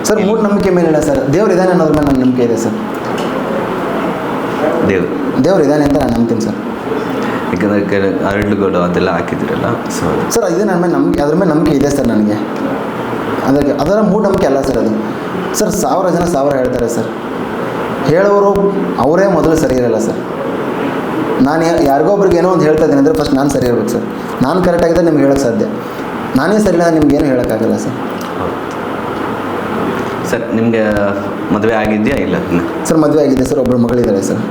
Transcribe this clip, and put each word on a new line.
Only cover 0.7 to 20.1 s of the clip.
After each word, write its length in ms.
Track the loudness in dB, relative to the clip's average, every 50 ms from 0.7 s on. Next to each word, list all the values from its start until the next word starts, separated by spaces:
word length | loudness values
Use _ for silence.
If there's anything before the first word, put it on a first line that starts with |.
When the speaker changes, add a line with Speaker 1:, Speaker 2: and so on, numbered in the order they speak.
Speaker 1:
ಮೇಲಿಲ್ಲ 300 | 2 4 4 4 2 2
ಸರ್, 340 | 2 2 0 0 0 2 2
ದೇವ್ರು 180 | 2 2 4
ಇದ್ದಾನೆ 180 | 2 2 2 2
ಅನ್ನೋದ್ರ 220 | 2 2 2 4
ಮೇಲೆ 200 | 2 2 2 2
ನನ್ನ 120 | 2 4 4
ನಂಬಿಕೆ 180 | 2 2 2
ಇದೆ 140 | 2 2 2
ಸರ್. 160 | 0 0 -2 -4 -4 -6 -6 -6 -6 -6 -4 -4 -4 -4 -4 -4 -4 -4 -2 -4 -4 -4 -4 -4 -4 -4 -4 -4 -4 -4 -4 -4 -4 -6 -6 -6 -4 -4 -4 -4 -2 -2 0 0 0 0 2
Speaker 2:
ದೇವ್ರು? 540 | 2 0 0 -2 -4 -4 -4 -2 0 2 2
Speaker 1:
ದೇವ್ರು 180 | 2 4 4
ಇದ್ದಾನೆ 220 | 4 2 2 2 2
ಅಂತ 140 | 2 2 2
ನಾನು 140 | 0 0 0 0
ನಂಬ್ತೀನಿ 220 | 0 0 0 -2
ಸರ್. 140 | -2 -4 -4 -4 -6 -8 -8 -8 -6 -6 -4 -4 -4 -4 -4 -4 -4 -4 -4 -4 -4 -4 -2
Speaker 2:
ಯಾಕಂದರೆ 260 | 0 0 0 2 0
ಕೆಲ 460 | 0 0 0 0 0 0 0 0 -2
ಅರಳುಗಳು 520 | 0 0 0 0 0 0 0 0 0 2 0
ಅದೆಲ್ಲ 320 | 0 0 0 0 0 0
ಹಾಕಿದ್ದೀರಲ್ಲ, 540 | 0 -2 -2 -4 -4 -4 -2 -2 -2 -2 -2
so 420 | -2 -2 -4 -4 -6 -6 -4 -2
ಅದು. 280 | -2 -2 -2 -2 0 0
Speaker 1:
ಸರ್, 160 | 0 0 0
ಇದು 140 | 0 0 0
ನನ್ನ 180 | 0 2 2
ಮೇಲೆ 100 | 2 0
ನಂಬಿಕೆ, 300 | 2 2 2 0 0 0
ಅದ್ರ 120 | 0 2 2
ಮೇಲೆ 200 | 2 2 2 2
ನಂಬಿಕೆ 220 | 2 2 2 2
ಇದೆ 140 | 2 2 2
ಸರ್ 180 | 2 0 0 0
ನನಗೆ. 240 | 2 2 2 2 0 -2 -4 -6 -6 -4 -4 -4 -4 -4 -6 -6 -6 -6 -6 -6 -6 -6 -4 -4 -4 -4 -2
ಅದಕ್ಕೆ, 260 | 0 0 2 2 0
ಅದರ 280 | 0 0 0 0 2 2
ಮೂಢನಂಬಿಕೆ 460 | 2 2 2 2 2 0 0 0 0
ಅಲ್ಲ 160 | 0 0 0
ಸರ್ 160 | 0 0 -2 0
ಅದು. 440 | 0 0 -2 -2 -4 -6 -6 -8 -8 -6 -6 -6 -6 -4 -2 -2
ಸರ್, 120 | -2 -2
ಸಾವಿರ 400 | 0 0 0 0 0 0 0 0
ಜನ 140 | 0 0 0
ಸಾವಿರ 300 | 0 0 0 0 0 0
ಹೇಳ್ತಾರೆ 340 | 0 0 0 0 0 -2 -2
ಸರ್. 180 | -2 -2 -4 -4 -6 -8 -8 -8 -6 -6 -6 -6 -6 -6 -6 -6 -6 -6 -6 -6 -6 -2 0
ಹೇಳೋರು 480 | 2 2 4 4 4 4 4 4 4 2 2 2 2 0 0 -2 -2 -2 0
ಅವರೇ 280 | 2 2 4 2 2
ಮೊದಲು 300 | 2 2 2 2 2 2
ಸರಿ 180 | 2 2 2 2
ಇರಲ್ಲ 240 | 2 2 2 0 0
ಸರ್. 180 | 0 -2